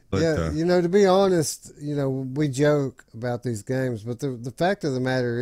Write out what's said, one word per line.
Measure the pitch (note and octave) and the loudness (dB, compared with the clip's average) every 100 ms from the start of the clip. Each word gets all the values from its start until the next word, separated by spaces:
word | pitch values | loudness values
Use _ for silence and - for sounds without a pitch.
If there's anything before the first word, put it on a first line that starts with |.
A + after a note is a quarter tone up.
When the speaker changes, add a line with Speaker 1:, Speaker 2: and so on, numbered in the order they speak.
| - | -4
Speaker 1:
but, | F#2+ | 0
Speaker 2:
Yeah, | D#3+ | 0
Speaker 1:
uh, | D3 D#2+ | 0 0
Speaker 2:
you | D3+ | 0
know, | E3+ F3+ | 2 2
to | E3+ | 4
be | G3 G3 | 4 6
honest, | F#3 G3 F3 D3 - - - | 6 4 2 0 -6 -14 -12
you | D3 C#3+ | -6 -2
know, | C3+ | -2
we | C3 C3 C3+ D3+ | -2 -4 -2 -2
joke | B2+ D3 D3 C3+ - _ | 2 2 2 0 -6 _
about | A#2 B2 A#2+ | -8 -6 -4
these | B2+ A2 | -4 -6
games, | G2+ C3 C3 A2+ | -4 -2 -2 -4
but | A2+ B2 | -8 -6
the, | C#3+ | -6
the | B2 B2 | -6 -8
fact | - F3 G3+ | -2 -2 0
of | D#3 | -2
the | B2+ | -2
matter | B2+ B2+ B2 A#2 | 0 0 0 0